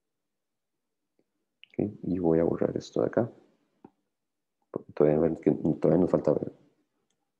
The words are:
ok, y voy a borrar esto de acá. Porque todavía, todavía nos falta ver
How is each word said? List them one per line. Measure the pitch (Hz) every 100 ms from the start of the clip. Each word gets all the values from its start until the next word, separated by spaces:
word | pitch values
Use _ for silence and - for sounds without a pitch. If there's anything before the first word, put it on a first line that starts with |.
| _ _ _ _ _ _ _ _ _ _ _ _ _ _ _ _ -
ok, | - 104 -
y | - 90
voy | 82 80
a |
borrar | 85 - - -
esto | - -
de | -
acá. | - 120 - _ _ _ _ - _ _ _ _ _ _ _ _
Porque | - -
todavía, | - 76 78 80 82 - - 87 76
todavía | 85 82
nos | 87
falta | 78 76
ver | 71 - - _ _ _ _ _ _ _